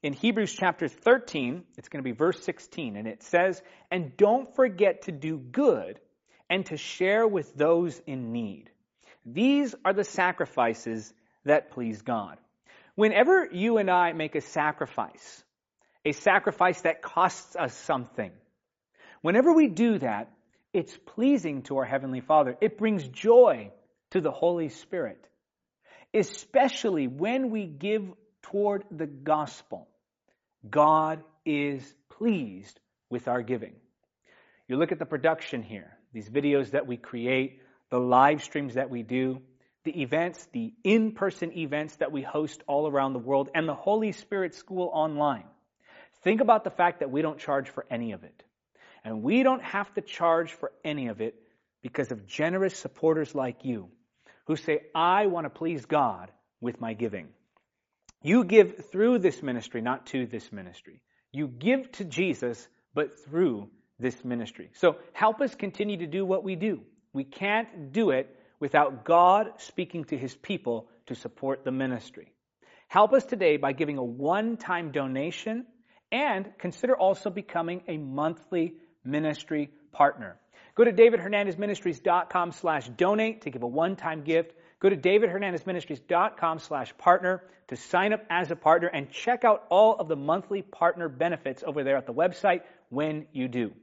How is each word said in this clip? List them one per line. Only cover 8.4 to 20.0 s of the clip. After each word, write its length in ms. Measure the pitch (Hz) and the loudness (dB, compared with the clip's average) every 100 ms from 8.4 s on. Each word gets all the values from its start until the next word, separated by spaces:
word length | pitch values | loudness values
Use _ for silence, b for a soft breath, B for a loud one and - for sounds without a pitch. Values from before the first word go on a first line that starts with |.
| 110 78 - _ _ _ b b | -6 -10 -18 _ _ _ b b
These 520 | 120 123 247 285 277 - - | -10 0 2 4 0 -2 -2
are 80 | |
the 100 | 196 | 0
sacrifices 1080 | 196 - 180 180 151 - 120 113 - 113 107 _ _ _ 139 | -2 0 -2 0 -4 0 0 0 -6 -10 -10 _ _ _ 2
that 240 | 147 - | 2 2
please 320 | - 117 107 | -10 -8 -8
God." 380 | - 117 98 73 _ _ b b b - | -6 -6 -6 -14 _ _ b b b 2
Whenever 500 | 214 196 254 381 330 | 2 6 6 6 2
you 320 | 180 214 220 | -2 0 2
and 120 | 196 | 2
I 240 | 180 175 | 2 2
make 220 | 165 156 151 | 0 -4 -6
a 60 | |
sacrifice, 1040 | - - 151 147 139 - 104 - - - _ _ _ _ _ _ | -6 -2 -2 -2 -6 -6 -8 -10 -20 -20 _ _ _ _ _ _
a 80 | 151 | -6
sacrifice 680 | 143 - 190 - - 180 170 | 0 4 4 2 2 2 2
that 220 | 165 165 | -2 -4
costs 520 | - - 180 - - 180 | -4 0 0 0 -14 -6
us 200 | 143 - | -6 -8
something, 560 | - 143 120 - 101 - _ _ _ _ _ b b b | -4 -4 -4 -8 -10 -10 _ _ _ _ _ b b b
whenever 320 | 156 202 285 | 0 4 6
we 140 | 320 294 | 6 4
do 320 | 170 233 | 4 2
that, 340 | 208 | 2